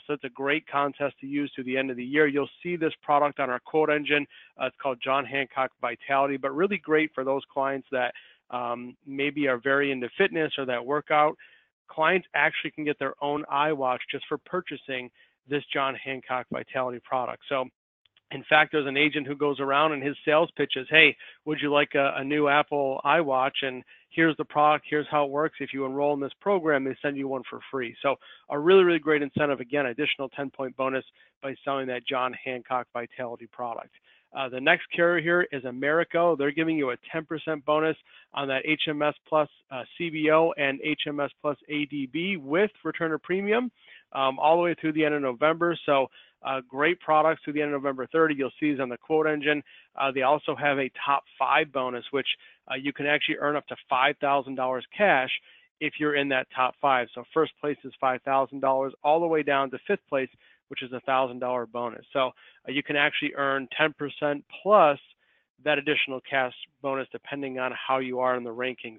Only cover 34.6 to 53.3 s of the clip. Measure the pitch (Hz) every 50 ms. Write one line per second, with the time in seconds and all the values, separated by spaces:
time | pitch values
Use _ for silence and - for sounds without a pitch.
34.6 | 135 156 175 170 - - - 180 170 170 175 165 151 170 175 175 180 - 147 135
35.6 | 127 127 123 131 139 143 156 170 165 - - 170 170 175 160 139 139 147 143 160
36.6 | 160 160 160 151 139 127 120 - - - - 160 156 - 165 147 - 160 156 147
37.6 | - 151 151 156 160 160 156 - _ _ - - - _ - 139 139 135 135 131
38.6 | - 156 156 - - 165 151 147 147 147 139 _ _ - 160 156 147 - _ _
39.6 | _ - 135 127 113 - - - 175 165 151 156 151 151 156 160 165 165 156 147
40.6 | 143 139 139 135 - 156 147 - - 151 147 147 143 135 - _ - 147 135 _
41.6 | _ 156 151 147 147 135 147 143 135 123 139 160 175 196 196 160 135 135 156 185
42.6 | 214 208 _ _ - 160 - - 170 160 156 147 - - 180 196 202 208 214 240
43.6 | 254 240 _ _ _ - - - _ _ - 135 135 131 131 - 151 156 165 175
44.6 | 175 175 156 - 160 160 151 160 151 147 147 147 139 131 123 117 147 156 165 165
45.6 | 170 170 160 - - 156 143 135 131 - _ - _ _ _ _ - 135 135 131
46.6 | 127 127 131 135 151 165 180 - - - 156 156 156 160 156 - - 156 147 151
47.6 | 147 147 143 139 135 143 135 127 123 - - 165 160 156 147 139 131 120 - -
48.6 | 156 151 143 131 135 123 120 - _ - 160 156 156 156 151 147 135 151 147 147
49.6 | - - - - _ _ - - 139 139 127 135 127 135 151 151 - 160 139 135
50.6 | 147 143 139 139 135 127 - - - 139 143 135 _ _ _ - 131 127 139 156
51.6 | 160 147 135 135 127 127 123 120 - - 139 135 123 - - _ - - _ _
52.6 | _ - 131 135 135 143 - - 143 147 147 143 - 160